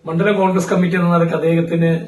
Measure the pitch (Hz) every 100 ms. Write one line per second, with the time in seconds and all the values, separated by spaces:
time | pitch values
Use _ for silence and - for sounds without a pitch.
0 | 160 165 202 196 190 185 170 185 180 175
1 | 175 170 165 160 160 165 170 170 165 165